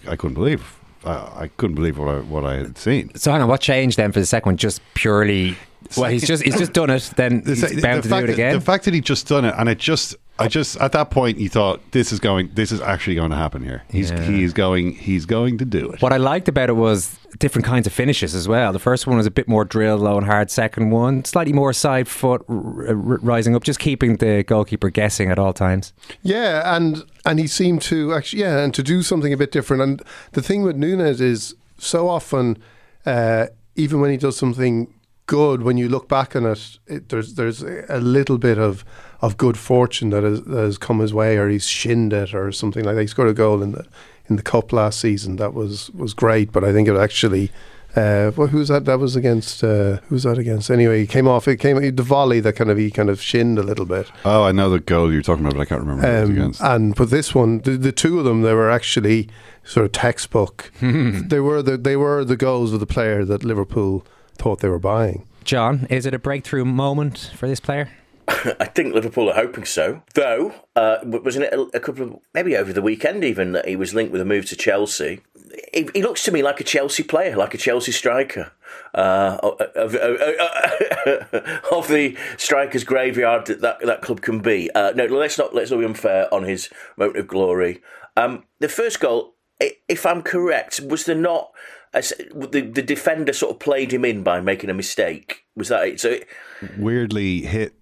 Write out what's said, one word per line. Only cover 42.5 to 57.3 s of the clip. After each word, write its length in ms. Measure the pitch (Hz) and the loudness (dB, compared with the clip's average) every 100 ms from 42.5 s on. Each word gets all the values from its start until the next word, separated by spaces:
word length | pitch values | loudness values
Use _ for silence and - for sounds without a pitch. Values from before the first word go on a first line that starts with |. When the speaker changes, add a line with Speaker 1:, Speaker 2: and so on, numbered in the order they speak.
Speaker 3:
something 320 | 95 107 101 | -4 -4 -4
like 120 | 107 110 | -2 0
that. 60 | |
He 60 | 107 | -2
scored 200 | - 120 | 2 2
a 40 | |
goal 280 | 107 110 104 | 4 4 4
in 120 | 101 | 0
the, 120 | 107 - - - - - | -6 -12 -20 -20 -20 -2
in 60 | 104 | -2
the 40 | |
cup 280 | - 117 - | 0 -2 0
last 260 | 120 107 107 | 0 0 0
season 360 | 113 101 101 95 | -2 -2 -4 -4
that 160 | 104 | -4
was, 360 | - 104 104 - | -4 -6 -8 -12
was 220 | 180 127 | -10 -10
great, 380 | - 113 110 107 | 0 2 4 2
but 120 | - | 2
I 80 | 98 | 4
think 160 | 104 107 | 4 4
it 80 | 98 | 4
actually, 560 | 104 - 113 95 98 - - - - - | 2 2 2 2 0 -6 -16 -20 -4 0
uh, 360 | 107 104 107 107 | 2 4 2 2
well, 120 | 147 | 2
who 100 | 151 | 2
was 80 | 147 | 2
that? 160 | 143 143 | 2 2
That 140 | 131 | 2
was 160 | 135 127 | 2 2
against, 480 | 123 113 107 - | 2 2 0 -2
uh, 340 | 110 104 101 98 - | 0 2 2 0 -2
who 80 | 131 | -2
was 80 | |
that 140 | 127 120 | 0 0
against? 320 | 117 107 104 | 0 -2 2
Anyway, 320 | 123 117 110 | 4 6 4
he 60 | 104 | 2
came 200 | 135 131 | 4 4
off, 200 | 123 135 | 4 2
it 100 | 127 | 2
came, 200 | 143 135 139 127 | 4 4 2 0
the 80 | |
volley 360 | 123 139 135 117 | 2 4 4 4
that 120 | 107 | 2
kind 160 | 104 110 | 2 2
of, 80 | 104 | 2
he 120 | 107 | 2
kind 180 | 104 104 | 0 0
of 120 | 98 | 0
shinned 360 | - 120 117 110 | 0 2 2 2
a 40 | |
little 220 | 98 104 90 | 0 -2 -2
bit. 240 | 92 - - | -4 -4 -4
Speaker 1:
Oh, 200 | - 107 | 2 6
I 80 | 101 | 6
know 180 | 95 95 | 4 4
the 100 | 90 | 2
goal 320 | - 85 85 | 2 4 4
you're 100 | 78 | 2
talking 240 | 71 82 73 | 2 2 0
about, 100 | 69 | -2
but 40 | |
I 40 | 71 | -2
can't 160 | 67 | -2
remember 220 | 73 69 | -2 0
who 40 | 123 | 2
it 120 | 117 | 2
was 80 | 107 | 2
Speaker 3:
Um, 60 | 98 | 2
Speaker 1:
against. 240 | 67 - | 0 0
Speaker 3:
and, 340 | - 120 110 104 | 0 2 2 2
but 140 | 120 | 2
this 240 | 143 151 | 2 2